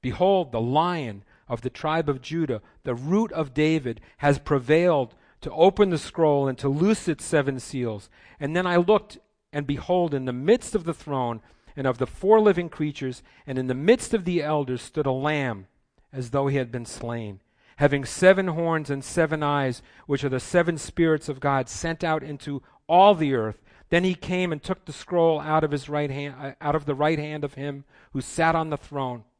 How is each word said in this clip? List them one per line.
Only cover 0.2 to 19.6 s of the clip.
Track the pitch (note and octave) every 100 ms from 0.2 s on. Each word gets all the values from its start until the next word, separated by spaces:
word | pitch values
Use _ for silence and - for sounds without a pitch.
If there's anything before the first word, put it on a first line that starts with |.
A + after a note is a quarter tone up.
| F#3 G3 D3+
the | A#2+
Lion | A#2 C#3+ F3 F3 B2+ G2+ - _ _
of | A#2
the | -
tribe | - D#3 D#3+ D3+
of | C3+
Judah, | B2 D#3+ D#3 A2 - _
the | -
Root | A#2+ C#3 G3 A3+
of | - C#3+
David, | B2+ D#3 D#3+ B2+ A2 - _
has | C#3+ C#3
prevailed | - C#3+ A#2+ D#3 F3+ D3+ A#2+ - _ _
to | -
open | - F3+ - G3+
the | E3
scroll | - - D#3+ C#3+ C3+
and | B2+
to | C#3
loose | C#3+ F#3+ A3 -
its | D#3
seven | - D3+ C#3 C3+
seals.' | - C3+ A#2+ G#2+ - _ - -
And | C#3+
then | E3 F#3
I | F3
looked, | F3 G#3 - - _ _ _
and | D3 C#3
behold, | C#3+ - F3+ E3+
in | C#3
the | C3
midst | B2 D3 B3 -
of | G#3
the | E3
throne | D#3+ - C#3 A#2+ A2+ _ _ _
and | - C3+
of | B2
the | C3
four | - F#3+ A3
living | G#3+ F3 E3+
creatures, | - D3+ C#3+ C3 B2 _ _ -
and | C3
in | B2+
the |
midst | B2+ D#3+ B3 -
of | A3+
the | F3 F3
elders, | D3+ D3+ C3+ B2
stood | - - C3+
a |
lamb, | C3 C#3+ D3+ C3+ G#2 F#2+ _ _ _ _
as | C3+ A#2+
though | C3+ C#3
he | C#3
had | B2
been | B2 A#2
slain, | - A#2 A#2 A2 G2 _ _ _ -
having | C#3+ C#3
seven | C3 - F#3 F#3+ F#3+
horns | D#3+ E3 D#3+ C#3+
and | C#3
seven | C3+ - D#3+ D#3
eyes, | D3 C#3+